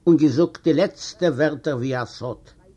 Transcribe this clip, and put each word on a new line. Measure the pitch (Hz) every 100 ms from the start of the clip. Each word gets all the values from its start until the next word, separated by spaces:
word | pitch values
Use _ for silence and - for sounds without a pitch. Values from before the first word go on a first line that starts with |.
| 175
און | 156
געזאגט | 151 127 165 -
די | 165
לעצטע | 160 202 - - - 175
ווערטער, | 131 151 143 151 127
ווי | 131
ער | 127
עס | 117 -
האט. | 127 104 _ _ _